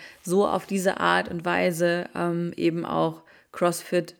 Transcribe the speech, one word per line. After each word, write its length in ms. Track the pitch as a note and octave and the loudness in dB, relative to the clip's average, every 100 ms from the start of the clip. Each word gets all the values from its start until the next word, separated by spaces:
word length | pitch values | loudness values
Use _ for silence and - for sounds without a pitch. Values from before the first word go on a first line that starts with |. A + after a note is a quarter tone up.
| - - | -14 -14
so 240 | - F#3 G3+ | 0 2 2
auf 200 | F#3 - | 0 -2
diese 340 | G3 F#3 - | -2 0 2
Art 300 | F3 F3 - | 4 2 2
und 160 | F3 E3+ | -4 -2
Weise, 640 | F3+ F#3 E3 F3 F3 - | 0 0 2 0 0 -4
ähm, 380 | - F3 E3+ E3+ - | -4 -2 -2 -4 0
eben 260 | E3+ E3 | 0 0
auch 400 | - E3 D#3+ D#3+ - - _ | -2 0 0 -2 -14 -20 _
CrossFit 600 | - F3 E3+ - F3+ E3+ - | -2 0 0 -2 -2 -2 -4